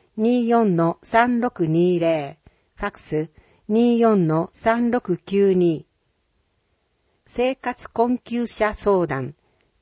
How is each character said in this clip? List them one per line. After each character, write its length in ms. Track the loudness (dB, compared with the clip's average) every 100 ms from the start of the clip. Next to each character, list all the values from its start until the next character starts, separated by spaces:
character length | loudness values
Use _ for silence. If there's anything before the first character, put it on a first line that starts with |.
| _ -4
二 300 | 0 0 2
四 280 | 2 2 2
の 220 | 0 -2
三 360 | -2 0 2 0
六 280 | -4 -4 -2
二 320 | 2 2 0
零。 380 | 0 -2 -4 -14 -20 _ _
フ 100 | -10
ァ 40 | -10
ッ 40 |
ク 80 | -10
ス、 300 | -6 -6 -6 _ _ _ -2
二 280 | 2 2 4
四 260 | 4 4 2
の 240 | 0 -4
三 380 | -4 -2 0 0
六 280 | -2 -4 -6
九 360 | -2 0 2
二。 320 | 4 2 0 -8 _ _ _ _ _ _ _ _ _ _ _ _ _ _
生 280 | -2 -2 -2
活 320 | -8 -10 -10
困 300 | -2 -2 -2
窮 300 | -4 -6 -6
者 260 | -2 -4
相 320 | -2 0 0 0
談。 300 | -4 -8 -12 _ _ _ _